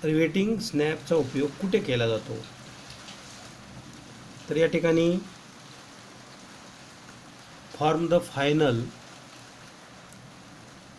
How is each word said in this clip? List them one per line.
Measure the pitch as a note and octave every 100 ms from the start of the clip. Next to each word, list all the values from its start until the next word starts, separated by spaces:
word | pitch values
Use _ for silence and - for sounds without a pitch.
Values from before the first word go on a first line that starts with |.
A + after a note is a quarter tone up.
रिवेटिंग | D#3 D#3 E3 F3+ G#3 A3
स्नॅपचा | - D3 D3+ D#3 - E3
उपयोग | B2 C3 C#3+ -
कुठे | F#3+ G3
केला | C#3+ B2 A#2
जातो, | A2 - A2+ - - - - - - - - - - - - - - - - - - - - -
तर | D3+
या | E3
ठिकाणी | E3 E3 E3 E3+ F#3 - - - - - - - - - - - - - - - - - - - - - - - - - -
form | D3+ D#3+ E3+
the | F3 E3+
final | - C#3 D3+ D3 A#2 B2 - - - - - - - - - - - - - - - - - - - -